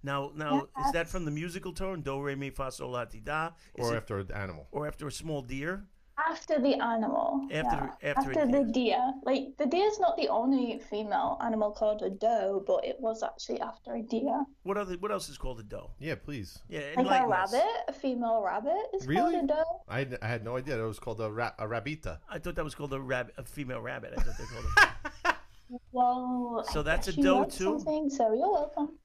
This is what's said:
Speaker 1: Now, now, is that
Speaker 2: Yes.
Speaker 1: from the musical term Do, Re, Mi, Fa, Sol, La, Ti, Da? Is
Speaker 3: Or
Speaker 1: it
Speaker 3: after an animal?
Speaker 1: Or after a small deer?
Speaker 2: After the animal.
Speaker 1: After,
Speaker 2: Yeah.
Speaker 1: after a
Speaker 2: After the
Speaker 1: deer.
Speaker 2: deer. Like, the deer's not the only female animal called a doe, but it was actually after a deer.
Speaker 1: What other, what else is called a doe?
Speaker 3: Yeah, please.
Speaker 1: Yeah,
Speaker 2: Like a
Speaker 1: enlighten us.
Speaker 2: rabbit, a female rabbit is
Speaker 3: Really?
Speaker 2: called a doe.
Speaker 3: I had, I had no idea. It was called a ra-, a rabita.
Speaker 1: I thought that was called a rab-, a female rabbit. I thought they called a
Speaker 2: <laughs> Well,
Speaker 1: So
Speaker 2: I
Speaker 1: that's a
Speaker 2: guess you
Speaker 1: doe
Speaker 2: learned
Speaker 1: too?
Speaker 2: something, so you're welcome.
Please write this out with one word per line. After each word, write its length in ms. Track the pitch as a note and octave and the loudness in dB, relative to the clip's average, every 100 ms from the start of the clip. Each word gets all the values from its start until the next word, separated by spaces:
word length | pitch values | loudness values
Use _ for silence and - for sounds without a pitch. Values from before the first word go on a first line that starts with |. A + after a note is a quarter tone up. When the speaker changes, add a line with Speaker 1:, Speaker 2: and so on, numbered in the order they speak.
Speaker 1:
Now, 300 | C#3 C#3 C#3+ | -2 -4 -4
now, 300 | D3 D3+ C#3 C#3 - | -6 0 0 0 -2
is 80 | F#3 | 0
that 140 | E3 E3 | 2 0
Speaker 2:
Yes. 60 | |
Speaker 1:
from 120 | F#3+ | -2
the 60 | D#3+ | -2
musical 420 | D3 E3+ E3+ F#3 | -2 -4 -6 -8
term 300 | E3+ F#3+ F#3 | -4 -4 -2
Do, 180 | C3+ C3+ | -4 -2
Re, 140 | C#3+ | -2
Mi, 160 | C#3 C#3 | -2 -4
Fa, 200 | - C3+ | -4 -6
Sol, 200 | - C3 | -4 -6
La, 160 | B2 A#2 | -4 -6
Ti, 140 | A2 | -8
Da? 320 | G#2+ D3+ E3 E3 - - | -4 -2 -2 -6 -20 -4
Is 100 | A#2+ | 0
Speaker 3:
Or 80 | |
Speaker 1:
it 20 | A#2 | 0
Speaker 3:
after 220 | - G2+ | -2 -4
an 120 | G2 | -4
animal? 360 | G2+ G2 E2 D2 | -6 -6 -8 -8
Speaker 1:
Or 160 | - D3+ | -6 -4
after 200 | - D3 | -6 -8
a 60 | |
small 280 | - D#3+ D3+ | -8 -4 -4
deer? 460 | B2 C3+ D3+ F#3+ G3+ - - - D#4+ | -4 -6 -4 -6 -8 -20 -14 -2 -2
Speaker 2:
After 320 | E4 - D#4 | -2 0 2
the 140 | B3+ | 4
animal. 760 | - A3+ A3+ G#3+ - A1+ C#4 - | 4 2 2 2 2 2 0 0
Speaker 1:
After, 400 | D3+ D#3 C#3+ - - | 0 2 0 -2 -4
Speaker 2:
Yeah. 80 | - | -2
Speaker 1:
after 200 | D3 C4+ | 0 2
a 60 | E4 | 2
Speaker 2:
After 80 | C#4+ | 4
the 180 | C4+ | 4
Speaker 1:
deer. 80 | C4 B3 A#3+ G3 | 4 2 2 4
Speaker 2:
deer. 160 | B3+ C4+ | 2 0
Like, 340 | - C4+ - - | 0 0 0 -2
the 80 | |
deer's 340 | C#4+ E4 G#4 G#4+ | 2 4 4 4
not 200 | F4+ - | 2 4
the 100 | D#4 | 2
only 500 | G#3 B3 C4+ A#3+ - - | 2 4 4 2 -2 -4
female 480 | G#3 G#3+ F#3 - - | -4 0 0 2 0
animal 280 | A#3 A3 G#3 | 0 2 0
called 300 | G#3 G#3+ G#3+ | 2 0 2
a 80 | F#3+ | -2
doe, 520 | G3 A3 A3+ F#3+ G3 G3 | 0 2 4 2 0 2
but 180 | F#3+ | 2
it 160 | - - | 2 -2
was 220 | A#3 A3 | -2 -2
actually 400 | - - - A#3+ | -4 -6 -6 -4
after 320 | A3+ - - | -4 -8 -8
a 80 | A#3 | -8
deer. 420 | A3 A3+ C4 B3 C#4 - | -2 0 0 0 -2 -6
Speaker 1:
What 120 | F3+ G3+ | -4 -2
other, 200 | G3 F3 | -2 -4
what 120 | G#3 | -2
else 200 | G3+ D#3+ | -2 -4
is 80 | C#3 | -6
called 220 | C3 A#2+ | -6 -6
a 20 | |
doe? 280 | G#2+ A2+ - - | -10 -10 -10 -10
Speaker 3:
Yeah, 180 | D3 C3+ | -6 -6
please. 420 | - C#3+ F#2+ - - | -6 -8 -8 -12 -10
Speaker 1:
Yeah, 120 | D#3+ | -8
Speaker 2:
Like 160 | C#3+ E3 | -4 0
a 40 | |
Speaker 1:
enlighten 320 | C4 C4 A#3+ | 4 6 6
us. 200 | F#3+ F#3+ | 2 2
Speaker 2:
rabbit, 120 | A#3+ F#4 A#4 - | 2 2 0 -4
a 40 | |
female 480 | C#4 C#4 A#3+ A#3 A3+ | -4 -2 0 0 2
rabbit 340 | G3 F#3 A#3+ F#4 A4 | 2 -2 0 -2 0
is 140 | G4 C3 | -4 0
Speaker 3:
Really? 260 | - F4 | 2 4
Speaker 2:
called 120 | E4+ | 2
a 20 | C#4 | 2
doe. 280 | D4+ D#4+ F4 - | 2 2 -2 -4
Speaker 3:
I 100 | A2+ | -4
had, 180 | C3+ B2 | -4 -4
I 60 | G#2+ | -2
had 160 | A#2+ | -2
no 140 | G#2 B2 | -2 -4
idea. 200 | C3 B2+ | -2 -2
It 80 | A2+ | -2
was 140 | G#2+ | -4
called 220 | - A2 | -6 -4
a 100 | A2 | -4
ra-, 220 | G#2+ A#2 - | -2 -4 -2
a 80 | G#2+ | -4
rabita. 520 | A2+ A2+ D#3 - D#2 - | -2 -4 -6 -6 -10 -10
Speaker 1:
I 100 | E3+ | -8
thought 180 | F3+ F3 | -6 -4
that 80 | |
was 100 | D#3 | -4
called 180 | - C#3+ | -4 -6
a 80 | C3+ | -6
rab-, 320 | C3 B2+ A#2+ - | -2 -2 -2 -8
a 40 | |
female 380 | B2 - C3+ A#2+ | -12 -8 -6 -6
rabbit. 320 | A2+ C3 - - | -6 -8 -8 2
I 20 | |
thought 160 | - - | 2 2
they 80 | |
called 220 | - - - - G4 - D4 - | -6 -4 2 6 6 6 -8 -2
a 100 | F4 - - - - B3 | 0 0 -4 -20 -14 -14
Speaker 2:
<laughs> 120 | - | -6
Well, 680 | B3 B3 B3+ B3+ B3+ A#3+ A#3 - | 2 4 4 0 -2 -2 -2 -2
Speaker 1:
So 80 | D#3 | -2
Speaker 2:
I 20 | |
Speaker 1:
that's 260 | D3 E3 - | 2 2 2
a 40 | |
Speaker 2:
guess 40 | F3+ | 4
you 80 | |
Speaker 1:
doe 140 | C#4 - | 6 6
Speaker 2:
learned 140 | - | 4
Speaker 1:
too? 120 | - F#3+ D4 | 0 0 0
Speaker 2:
something, 320 | D#4 D4+ D4+ | 0 0 0
so 240 | - A3+ | 2 2
you're 180 | A3+ F4 | 4 4
welcome. 460 | F#4+ D4 - D4 - | 4 2 -2 -4 -4